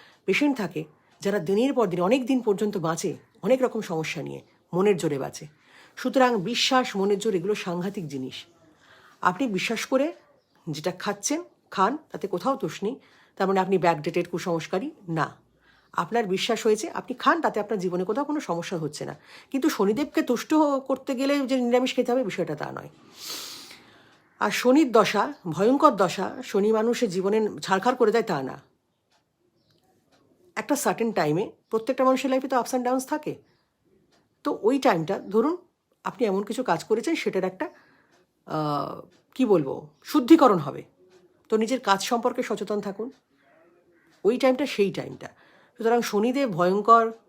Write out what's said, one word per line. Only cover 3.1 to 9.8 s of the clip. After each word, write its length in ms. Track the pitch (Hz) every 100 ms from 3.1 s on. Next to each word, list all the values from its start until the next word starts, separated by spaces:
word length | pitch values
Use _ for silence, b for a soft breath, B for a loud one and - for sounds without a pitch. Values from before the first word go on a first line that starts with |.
| 131 _ _
অনেক 200 | 190 262
রকম 180 | 247 226
সমস্যা 420 | 190 160 156 160
নিয়ে, 180 | 143 69 - b _
মনের 220 | 165 202 185
জোরে 220 | 160 139
বাঁচে। 280 | 143 - 151 _ b b b -
সুতরাং 460 | 254 262 247 226
বিশ্বাস, 540 | 175 240 - 262 - 196
মনের 220 | 202 196
জোর, 160 | 220
এগুলো 200 | 190 185
সাংঘাতিক 540 | 208 185 175 185 196 156
জিনিস। 360 | 135 131 - - _ _ b b b b b
আপনি 280 | 180 175 269
বিশ্বাস 380 | 185 - 220